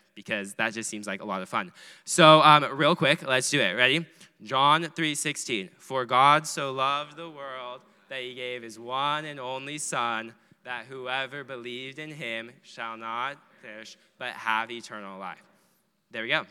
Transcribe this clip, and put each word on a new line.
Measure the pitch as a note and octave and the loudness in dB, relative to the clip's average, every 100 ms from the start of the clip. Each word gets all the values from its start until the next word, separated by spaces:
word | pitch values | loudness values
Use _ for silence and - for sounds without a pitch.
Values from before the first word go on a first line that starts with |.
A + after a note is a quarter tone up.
| _ | _
because | - G2+ A2 G2 | -18 -8 -6 -6
that | - A2+ | -4 -4
just | A2 G#2+ | -4 -8
seems | G#2+ G2+ | -8 -8
like | G2 | -8
a | |
lot | G#2+ F#2+ | -6 -8
of | F#2 | -6
fun. | A#2 F#2 - - - | -6 -6 -12 -20 -18
So, | - - D#3+ D#3 | -2 8 10 12
um, | D3+ D3+ C#3 C#3 | 10 8 6 2
real | D3+ | 2
quick, | F3 D3 D3 C3+ | 4 2 2 2
let's | C3 - | 0 2
do | D3 | 2
it. | G#2 | 0
Ready? | G2+ B2+ D3 E3 - - _ | 4 4 2 -2 -12 -20 _
John | A2 C3 C#3 D#3 E3 - | -4 2 4 4 2 -4
three | D#3+ | -4
sixteen. | C#3+ D3+ C#3+ - A2+ F#2 - | -2 -4 -6 -6 -6 -6 -14
"For | - C3 | -8 -6
God | B2 B2+ C#3 D3 D#3 | 0 4 6 6 2
so | - C#3 | -6 -6
loved | C3+ C3+ C#3+ D3 D3 | -2 -2 -2 -6 -14
the | E3 | -18
world | D3 C#3 C3 B2 B2+ _ _ - | -16 -14 -12 -12 -14 _ _ -14
that | C3+ | -12
he | B2+ | -10
gave | B2+ B2 B2 | -10 -10 -10
his | A#2 G#2+ | -12 -14
one | A#2 C3 C#3+ D3+ D#3 | -8 -4 -2 -2 -6
and | C#3+ | -10
only | B2+ C3 C#3 D3 | -10 -8 -8 -10
Son, | - C#3 A#2+ A2+ A2+ A2+ _ _ | -6 -4 -2 -4 -6 -14 _ _
that | B2 B2 A2+ | -12 -12 -12
whoever | C3 B2+ C3 C3 C#3+ | -12 -8 -6 -6 -10
believed | C3 B2+ A#2+ B2 C3 C3 | -12 -12 -10 -10 -12 -14
in | D#3 | -14
him | D3+ B2 A2+ A#2 B2 | -12 -8 -8 -10 -16
shall | - - A#2 A2+ | -20 -12 -12 -10
not | A2+ A#2 C3 C#3+ _ _ | -8 -6 -6 -8 _ _
perish, | B2 G#2+ A2 - _ - | -20 -18 -18 -20 _ -14
but | B2+ | -12
have | G#2 A2 A2 A2+ | -6 -2 0 -2
eternal | A#2+ - G#2+ G2+ F#2+ | -8 -12 -12 -12 -12
life." | F#2+ D#2+ _ _ _ _ _ _ _ | -12 -14 _ _ _ _ _ _ _
There | A2+ | -8
we | A2+ | -4
go. | D3+ A#2+ | -4 -4